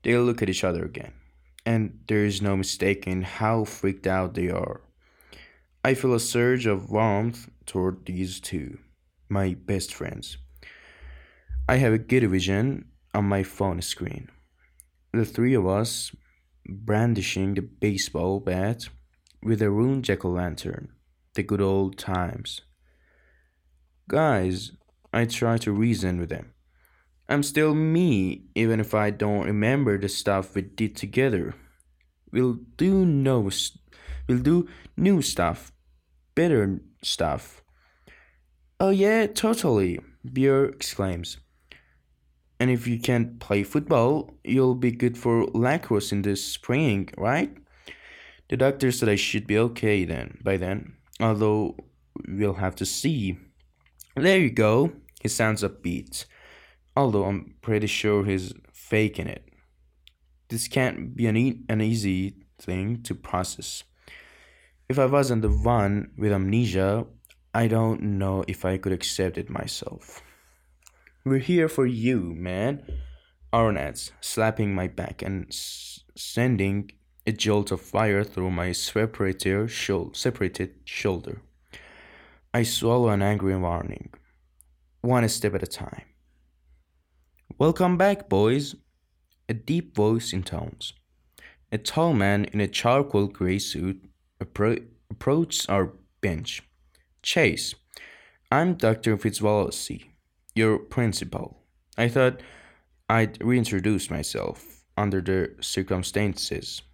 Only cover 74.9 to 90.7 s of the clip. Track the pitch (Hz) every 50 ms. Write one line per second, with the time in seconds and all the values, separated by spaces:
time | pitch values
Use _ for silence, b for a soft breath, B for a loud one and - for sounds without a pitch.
74.9 | - - 87 - - - - - 98 95 - - - - - - - - - -
75.9 | - - _ _ _ - - - - 117 120 127 123 92 98 98 98 101 98 -
76.9 | _ _ _ _ _ _ _ 110 107 104 - 107 104 104 101 - 98 90 - -
77.9 | - 98 110 107 101 101 - - - 92 92 92 90 87 87 90 90 - - -
78.9 | - 107 110 110 110 - 104 95 95 - - 95 95 101 110 117 - - - -
79.9 | 98 87 85 - - - - 127 113 - 101 90 - - 95 92 - - _ -
80.9 | - - - 104 90 82 - - - - - _ _ B B B B B B B
81.9 | B B B B B B B B B B B _ - 120 113 117 - - - 117
82.9 | 120 123 120 113 104 98 98 101 104 101 95 95 95 95 90 87 85 85 - -
83.9 | - - - - - _ _ _ _ _ _ _ _ _ _ _ _ _ _ _
84.9 | _ _ - 120 127 123 117 107 - - - 104 98 95 92 - - - - -
85.9 | - - - _ _ _ _ _ _ _ _ _ _ _ _ _ _ _ _ _
86.9 | _ _ _ _ _ _ _ _ _ _ _ _ - - 139 160 160 - 185 180
87.9 | 180 170 190 202 202 196 - - 98 98 104 110 127 147 143 139 - - _ _
88.9 | _ _ _ _ _ _ _ _ _ _ _ - 113 110 - - 160 170 170 -
89.9 | _ - 104 107 113 117 117 - - 95 87 - - 80 80 80